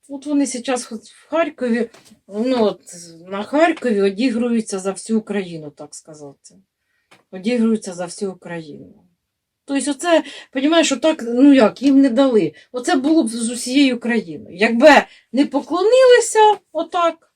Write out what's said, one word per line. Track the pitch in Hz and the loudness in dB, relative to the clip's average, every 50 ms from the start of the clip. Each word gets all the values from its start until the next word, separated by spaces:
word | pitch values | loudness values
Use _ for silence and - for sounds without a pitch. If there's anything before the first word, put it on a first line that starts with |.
| _ _ | _ _
От | 277 277 277 | -16 -14 -8
вони | 294 294 285 277 | -2 0 0 0
зараз | - - 247 233 - 254 240 - - | -2 -4 -10 -6 -6 -6 -6 -6 -10
в | 226 220 - - _ _ _ _ | -16 -16 -16 -20 _ _ _ _
Харкові, | 285 320 330 302 302 - 254 247 226 240 226 - _ - _ _ _ _ _ _ | -2 -2 -2 -2 -4 -6 -4 -2 -2 -2 -4 -6 _ -20 _ _ _ _ _ _
ну, | 190 208 233 262 262 240 220 | -8 -6 -2 -2 0 0 0
от | 202 180 - _ - 175 170 170 170 165 165 170 185 | 0 -2 -6 _ -20 -20 -20 -20 -20 -20 -20 -16 -12
на | 196 196 | -10 -10
Харкові | 214 - 254 294 330 349 - - - 247 214 202 | -8 -4 2 2 2 2 2 -2 -2 -2 0 0
одігруються | 196 202 196 190 254 262 208 233 240 240 233 226 214 - 202 185 | 0 0 0 0 -2 -2 0 -2 -2 0 -2 -2 -2 -4 -8 -6
за | 180 196 | -6 -6
всю | 190 - - - 226 220 | -8 -8 -6 -4 -4 -4
Україну, | 214 - 202 208 190 175 170 160 151 147 | -4 -4 -6 -6 -6 -8 -12 -14 -14 -16
так | 143 _ 151 147 - | _ _ -20 -20 -20
сказати. | - _ - 156 151 147 139 139 _ _ - 175 190 _ _ _ _ _ _ _ _ _ _ - _ _ _ | -20 _ -20 -20 -20 -20 -20 -20 _ _ -20 _ _ _ _ _ _ _ _ _ _ _ _ -20 _ _ _
Одігруються | - 190 180 226 247 233 226 226 226 214 - 196 | -18 -8 -4 -4 0 0 0 0 0 -2 -4 -10
за | 175 165 180 | -10 -10 -10
всю | 170 - - 208 190 | -12 -10 -10 -10 -10
Україну. | 180 - _ 170 170 170 160 147 - - - - - _ _ _ _ _ _ _ _ _ _ _ _ _ _ | -10 -12 _ -14 -12 -12 -12 -14 -18 -20 -20 -20 -20 _ _ _ _ _ _ _ _ _ _ _ _ _ _
Тобто | - 277 277 233 285 | -6 -6 -4 -4 -4
оце, | 277 277 - 349 339 311 - - - - - _ | -6 -6 0 2 2 2 0 -2 -18 -20 -20 _
понімаєш, | _ 269 262 302 330 330 294 - | _ -2 0 2 2 2 2 0
отак, | 269 - - 320 311 - 233 | -2 0 0 -2 -2 -2 -6
ну | 233 233 247 277 285 | -4 2 4 6 6
як, | 277 262 220 202 190 - | 8 6 4 2 2 0
їм | 240 285 269 269 | 0 2 4 4
не | 277 277 | 4 4
дали. | 226 240 277 269 240 214 165 147 - - _ _ | 2 2 2 4 2 2 0 0 -6 -12 _ _
Оце | - 247 247 330 359 | -14 -8 -4 -2 -2
було | 269 254 302 320 320 | 0 0 2 2 2
б | 254 220 | 0 -2
з | 226 240 233 226 | -4 -6 -6 -6
усією | 247 233 - 247 254 285 285 262 247 | -6 -8 -8 -2 2 2 2 2 0
Україною. | 233 - 226 233 220 180 170 151 143 107 - 160 | -2 -4 -4 -4 -4 -4 -6 -14 -16 -16 -18 -4
Якби | 175 214 233 226 233 262 311 269 220 190 - - _ _ _ | -2 -2 0 2 6 6 8 6 6 4 0 -16 _ _ _
не | - 247 302 | -2 -2 -2
поклонилися | - - 277 - - 302 349 370 427 494 523 523 508 494 480 466 - - 427 427 427 415 - _ _ | -2 -2 -6 -6 -4 -4 0 2 4 6 6 6 6 6 4 4 0 2 4 4 4 4 0 _ _
отак | _ 311 330 330 - 359 339 330 320 _ _ _ _ | _ -8 -8 -4 -2 -2 -2 -2 -2 _ _ _ _